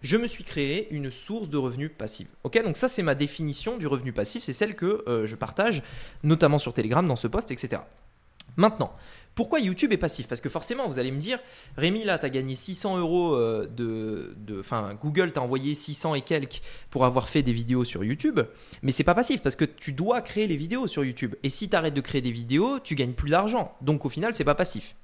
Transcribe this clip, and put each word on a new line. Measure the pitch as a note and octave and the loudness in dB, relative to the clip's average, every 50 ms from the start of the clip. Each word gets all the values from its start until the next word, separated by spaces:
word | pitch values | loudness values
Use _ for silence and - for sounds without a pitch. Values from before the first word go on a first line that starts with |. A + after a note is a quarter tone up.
je | - C3 D#3+ A3+ | 0 4 2 4
me | A#3 A#3+ | 4 2
suis | - - - | -4 -6 -8
créé | - - D#3 C#3+ C#3 D3 F#3+ G#3+ - D#3 | -6 -4 -2 0 0 0 -2 -4 -4 -6
une | D3 C#3 C3+ | -4 -4 -6
source | A#2+ - - - G3+ A#3 G#3+ D#3+ | -6 -8 -8 -6 -6 -6 -4 -2
de | C#3+ | -2
revenus | D3 C3 B2+ A#2+ B2+ C#3+ D#3 D#3 - | 0 0 0 -2 -4 -6 -6 -6 -8
passifs. | A2 A2 - - F#2+ - - - - | -6 -6 -6 -6 -8 -12 -16 -8 -8
OK ? | - - A3+ | 0 2 2
Donc | A3+ G#3 - | 2 2 0
ça, | - - B3+ | 2 2 2
c'est | - - F#3 | 2 2 2
ma | D#3+ C#3 | 2 2
définition | C3+ D3 C#3+ - - D#3+ D3+ C#3 - - G#3+ A#3+ A#3+ | 2 0 -2 -2 -4 -4 -4 -4 -4 -4 -6 -4 -4
du | E3 D3 | -2 0
revenu | C3+ C3 B2 B2+ | 0 0 -2 -4
passif, | A2+ - G#2 - - A#3+ - | -2 -2 -2 -2 -2 -6 -6
c'est | - | -4
celle | C3 - G#3 G#3+ G#3+ | -2 -2 -2 -2 -2
que, | A3 F3 F3+ G#3 G#3+ - B2 | -2 0 0 0 0 0 0
euh, | A#2+ A2+ G#2+ | 0 0 0
je | G#2+ A2+ G#2 | -2 -4 -6
partage, | - G#2+ - - G3 A#3 G#3 D3 B2 - - - - - - - - | -8 -6 0 2 2 2 2 0 -2 -6 -12 -12 -12 -12 -14 -2 4
notamment | D3+ D#3+ D#3 F3+ D3 D3 D3 | 4 6 8 8 6 6 4
sur | - B2+ A2+ | 2 0 -2
Telegram, | - A2 A2 A#2+ D3 F#3 E3+ | 0 0 2 2 2 4 2
dans | C3 | 0
ce | A2+ - A#2 | 0 0 0
post, | A2+ G3 A3 - | 0 0 -2 -2
et | C3 | -6
cetera. | A#2+ - B2 - F#2+ - - - - - - _ _ _ - _ _ - - - - | -6 -4 -4 -4 -6 -6 -10 -20 -20 -20 -20 _ _ _ -20 _ _ -18 -8 2 4
Maintenant, | F3+ A3 A3 - C#3+ - - - - - - - - - - | 4 4 4 2 -4 -4 -4 -14 -18 -18 -20 -20 -20 -14 -2
pourquoi | - A#3+ A#3 - D#4 | -2 -2 2 2 2
YouTube | B3 F#3 F#3 - - C#4 A3+ | 2 2 2 2 2 2 2
est | - | 2
passif ? | - D#3+ - - - - | 2 0 -2 -2 -4 -4
Parce | - A#2 | -6 -4
que | - D3 | -4 -4
forcément, | - E3 D#3+ - A#3+ C4 C4+ G#3 | -4 -4 -4 -2 -4 -2 -2 -4
vous | C#3 B2+ | -2 -2
allez | B2 C3 | -2 -2
me | C3 C#3+ | -2 -4
dire, « | D3 G3+ B3+ A#3+ - - - - - - - - | -2 -4 -4 -4 -6 -12 -20 -20 -20 -16 -4 0
Rémi, | C#3 E3+ F#3+ A3 A3 | 2 2 2 2 0
là, | G#3 F#3 - | 0 0 0
t'as | - C#3 | 0 -2
gagné | B2+ C3 C3 C3 C3 | -2 -2 -2 -2 -4
six | B2 - - F#3+ | -6 -4 -4 -4
cents | - - G#3 F#3+ F3+ | -2 -2 0 0 0
euros, | F3 D#3+ E3+ F3+ F3 E3+ D3+ | 0 2 2 2 4 4 4
euh, | B2 A#2 A2+ A2+ A2 G#2 - | 4 4 2 2 0 -2 -4
de, | A2+ A#2 A#2+ A2+ A2+ A2 A2 A2 G#2+ F2+ C2 - - | -4 -4 -4 -2 -2 -4 -4 -4 -4 -6 -6 -10 -12
de, | - G#2+ G#2 G#2+ F#2+ | -14 -12 -10 -10 -10
enfin, | G2 - C3 A2+ G#2 G2 G2+ G#2 | -6 -4 -4 -4 -4 -4 -8 -6
Google | - D3 D3+ F3+ F#3 E3+ | -4 -2 2 2 2 2
t'a | - D3 B2+ | 2 -2 -2
envoyé | B2 C3 C3+ C3 C#3+ D3 | 0 -2 0 0 -2 -2
six | C#3+ - - D3+ | -2 -4 -4 -4
cents | - - E3 D#3 | -2 0 0 0
et | C#3 | -2
quelques | B2+ - D#3+ C#3 C3+ C3 - - - - - - - - | 0 0 0 0 0 -2 -8 -10 -10 -10 -12 -14 -14 -6
pour | - C3+ B2+ | 2 4 4
avoir | B2+ B2 C3 A2 - | 6 6 4 0 2
fait | - D#3 C#3 | 2 4 4
des | B2 A#2 | 4 2
vidéos | A2+ A#2 A#2 B2+ B2+ B2 | 0 2 0 2 2 2
sur | A#2 - E2+ F#2+ | 0 -2 -2 -2
YouTube. » | G#2+ C3+ D3+ - D4+ C4 F3+ A#2 - - - - - - - | -2 -2 0 0 2 2 2 0 0 -2 -20 -20 -20 -18 -4
Mais | - C3+ | 0 0
c'est | C3 - D#3+ | 2 4 4
pas | - F3 | 4 4
passif | G3+ A#3+ - D4 A3 - | 4 4 2 2 2 2
parce | C#3 B2+ | 0 2
que | - D#3+ | 2 0
tu | C#3+ - - - - C#3 | 0 0 -8 -10 -8 -4
dois | C3 E3+ G#3 B3+ B3 | -2 0 2 2 0
créer | A3 - - G#3 G#3+ G#3 | 0 -2 0 0 2 2
les | E3+ | 0
vidéos | C#3 D3+ E3 G#3+ B3+ C4 G#3+ | -2 -2 -4 -2 -2 -2 -2
sur | - - C#3+ | 0 0 -2
YouTube. | C3 A#2+ - - A#2 G2+ - - | -2 -2 -2 -4 -6 -6 -4 -4
Et | C#3 | -2
si | C3 - G#3+ F#3 | -2 0 -2 2
t'arrêtes | - F3+ D#3+ D#3+ C#3 | 2 2 2 2 0
de | C#3 | 0
créer | C3 - - C#3 | -2 0 -2 0
des | B2 B2 | 0 0
vidéos, | A#2 A#2 A#2 A#2 C3 D3 G3 B3 C#4 C4 | -4 -4 -2 2 4 4 4 4 0 -2
tu | - - D#3 | -4 -4 -2
gagnes | C3+ C3+ B2 B2 | 0 0 -2 0
plus | - C#3+ C#3+ | -2 0 4
d'argent. | D3+ F3 G3 G#3+ A3+ A#3+ F3+ - - - | 4 4 4 4 0 0 -2 -4 -8 -4
Donc | B2+ C#3 D3+ D3 - | 0 0 0 2 0
au | C#3 | -4
final, | - D3 F3+ A3+ A3+ | -4 -2 -2 -2 0
c'est | - D#3 | 0 2
pas | - D3 | 2 4
passif. | - F#3 - - A2 - - - - | 2 2 0 0 -6 -6 -10 -16 -20